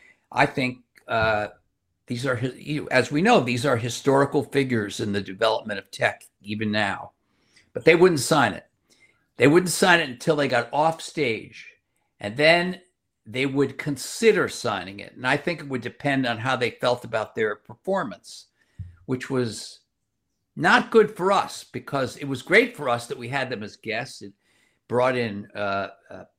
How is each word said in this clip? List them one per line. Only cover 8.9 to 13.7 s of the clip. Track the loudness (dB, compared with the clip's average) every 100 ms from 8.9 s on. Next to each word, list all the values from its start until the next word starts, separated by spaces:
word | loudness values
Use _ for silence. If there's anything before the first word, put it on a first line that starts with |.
| _ _ _ _ 4
They | 6
wouldn't | 6 4
sign | 2 4 4
it | 2
until | -4 -2 0
they | 2
got | 0 0
off | 0 0 0
stage, | -6 -4 -2 -2 -8 -20 -20 _ _ _ _ -12
and | -8 2
then | 4 6 2 -6 _ _ _ _ -10
they | -4 -2
would | 0 0